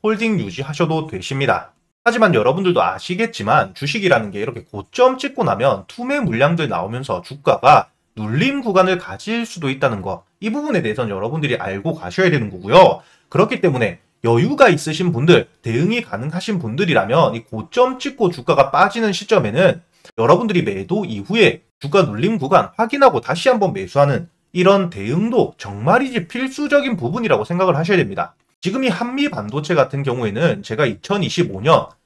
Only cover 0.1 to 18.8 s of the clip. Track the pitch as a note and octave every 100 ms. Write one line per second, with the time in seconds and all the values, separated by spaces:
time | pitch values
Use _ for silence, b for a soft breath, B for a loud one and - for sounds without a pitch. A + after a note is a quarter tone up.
0.1 | A3 A3+ G3+ G2+ F2+ C3+ D3 E3 D#3+ D#3
1.1 | F#2+ - C3+ C3+ F#2 - _ _ _ A#3
2.1 | A#3 G#3+ - A#2+ F3 F#3 C3+ F2 F#2 -
3.1 | F3+ A3+ - G#2+ C#3 F#2+ - C#3+ A#3 G3
4.1 | G3+ G#3+ G3+ G3+ A#2 - G2+ - - B3+
5.1 | C4 C#4 C4 E3+ G2 C3 F#3+ - - B3
6.1 | C#4+ G3 A2+ C#3+ E3+ C#3+ F2 F#2+ A#2+ C3+
7.1 | F#2 - C#3+ - - C3 B2+ - _ _
8.1 | - G#2+ B2+ B3+ C#4 A#3+ F#3 F#3 F3+ -
9.1 | G3 - A#3 A3+ F3+ C#3 C3 C#3 G#2 F#2
10.1 | F#2+ _ _ G#3+ C4+ D4+ A3+ A2+ G#2+ A2+
11.1 | F#2+ A2 D#3+ C#3+ A#2+ F#2+ G2 B2+ - F2+
12.1 | C3 F#3 D3 G#2+ F#2 F#2+ D#3+ D#3+ - b
13.1 | b b C3+ G#3+ A3+ F3 C3 G#2+ F2 _
14.1 | _ A2+ A#2 F#3+ C#4+ B3+ F3 - D3 F3+
15.1 | A#2+ D#3 C#3+ - _ A#2+ A#2 F3+ A#3 -
16.1 | G#2 C#3 E3+ - G3+ A2+ A#2+ F#3 A#2+ G2
17.1 | C#3+ C3 A#2 - A2 G#2+ - B3+ C4 C#4+
18.1 | C4+ G3 D3+ B2 D3+ C3+ C#3+